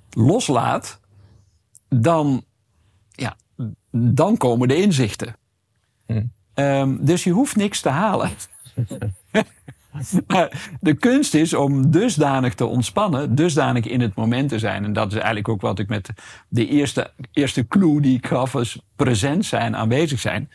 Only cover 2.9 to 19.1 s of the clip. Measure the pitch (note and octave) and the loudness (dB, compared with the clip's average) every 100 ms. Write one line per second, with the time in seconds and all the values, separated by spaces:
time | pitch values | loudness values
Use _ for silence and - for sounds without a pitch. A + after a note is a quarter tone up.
2.9 | _ _ - A#2 - _ - A2+ - _ | _ _ -10 -10 -10 _ -12 -12 -12 _
3.9 | A#2+ A#2+ C#3 F3+ A#3 B2+ A#2 B2+ D3 G#3 | 0 2 4 2 2 2 2 2 2 2
4.9 | C#3+ A2 - - - _ _ _ _ _ | 2 0 -2 -10 -12 _ _ _ _ _
5.9 | _ - A2+ A#2+ - _ - C#3 C#3 C3+ | _ -6 -4 -4 -8 _ -2 0 2 0
6.9 | C3+ C#3 F3 F#3+ F3+ C#4 - G3+ - D3 | 0 2 2 2 2 2 0 -2 -2 -2
7.9 | C#3 G#3+ F#3 G#2 - - - - - A2+ | 0 0 0 -2 -6 -14 -20 -12 -6 -6
8.9 | B2+ A2 F#2+ _ G#3+ G#3+ _ - - _ | -6 -8 -8 _ -2 -2 _ -20 -20 _
9.9 | D3 B2+ F#3 - F#3 D#3 - - C#3 D#3 | -14 -4 -2 0 0 0 -4 -14 -4 0
10.9 | D3+ A#3+ C4 C#4+ D#3 D#3+ E3 C#3 C#3 C3 | 2 4 2 2 2 2 2 2 2 4
11.9 | E3+ A#3+ D3 D3 C3+ B2+ - B2 B2 A2+ | 4 2 2 2 2 -2 -2 -2 -2 -2
12.9 | - G#3 C3+ D3 B2 F3 D3+ C3 B2 G#2+ | 0 0 0 0 2 2 2 0 0 -2
13.9 | B2 A#2 - A2+ B2 C#3 A2 G#2+ G2 G#2 | -2 -2 -2 -2 0 0 -2 -2 -4 -4
14.9 | G#2 G#2+ G2+ G2 G#2 G#2 G#2 A#2 G2 G#2 | -2 -2 -2 -2 -2 -4 -4 -4 -4 -4
15.9 | A2 - G#2 - - _ A#2+ A#2 D3 C#3 | -6 -8 -14 -18 -20 _ -2 0 2 0
16.9 | - - - C3 - C#3 - A#2+ G3 F3+ | -2 -6 -10 -8 -2 -2 -2 0 2 4
17.9 | D3 C#3 B2+ - C#3 B2+ C3+ A2+ - - | 4 2 2 0 -2 -2 -2 -4 -6 -14
18.9 | - C#3+ | -2 0